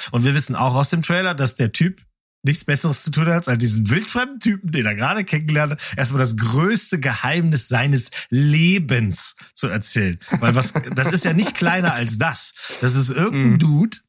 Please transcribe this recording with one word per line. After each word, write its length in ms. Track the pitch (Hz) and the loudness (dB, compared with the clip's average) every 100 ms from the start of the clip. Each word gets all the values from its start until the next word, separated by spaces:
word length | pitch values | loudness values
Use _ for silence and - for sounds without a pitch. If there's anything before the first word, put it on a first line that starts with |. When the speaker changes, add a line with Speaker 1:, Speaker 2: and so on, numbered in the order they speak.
| - | -4
Speaker 1:
Und 120 | 120 | 0
wir 120 | 127 143 | 2 2
wissen 200 | 143 - | 0 0
auch 200 | 127 127 | 0 2
aus 140 | 143 | 0
dem 120 | 170 | 0
Trailer, 320 | 156 175 185 | 0 0 0
dass 220 | 147 131 - | 0 -2 0
der 160 | 110 | -2
Typ 300 | - 170 - _ _ _ _ | 2 0 -2 _ _ _ _
nichts 200 | 135 151 | -2 -2
Besseres 400 | - 143 165 143 | -2 0 0 -2
zu 80 | 156 | -2
tun 160 | 151 160 | 0 2
hat, 200 | 170 151 | 0 0
als 100 | 120 | 0
diesen 320 | 117 110 104 | 2 2 2
wildfremden 500 | 190 - 240 254 262 | 0 -2 -4 -4 -2
Typen, 320 | 233 196 170 | -2 -2 -2
den 140 | 151 107 | -2 -2
er 100 | 104 | -2
gerade 280 | 135 208 | -2 -2
kennengelernt 500 | 185 151 151 147 151 | -2 -2 0 0 0
hat, 80 | 147 - - | -2 -8 -4
erstmal 240 | 123 135 | -2 0
das 160 | 127 110 | 0 0
größte 600 | 113 127 185 226 - 175 | 0 2 2 0 0 -2
Geheimnis 680 | 131 113 127 170 165 147 - | -2 -2 -2 0 2 0 0
seines 440 | 123 143 135 - - - | 0 2 2 0 -6 -2
Lebens 1080 | 123 147 151 170 196 143 123 107 82 - - - - | 2 4 4 4 4 2 0 0 -2 -6 -10 -16 -8
zu 120 | - | -4
erzählen. 520 | 107 - 113 95 85 - 143 | -4 -2 0 0 -2 -4 0
Weil 140 | 117 123 | 2 2
was, 180 | 127 151 127 | 0 -2 -4
das 180 | 135 151 | -2 0
ist 140 | 175 175 | 0 2
ja 80 | |
nicht 220 | 160 - - | 2 0 0
kleiner 380 | 170 185 175 | 0 2 0
als 240 | 120 117 110 | 0 -4 -2
das. 360 | 160 - - - - - | -2 -2 -10 -12 -12 -4
Das 160 | 127 131 | 0 0
ist 140 | 131 | 0
irgendein 440 | 131 202 - 127 | 0 0 2 2
Speaker 2:
Mhm. 60 | 180 | 4
Speaker 1:
Dude, 380 | 160 147 220 - | 4 4 0 -2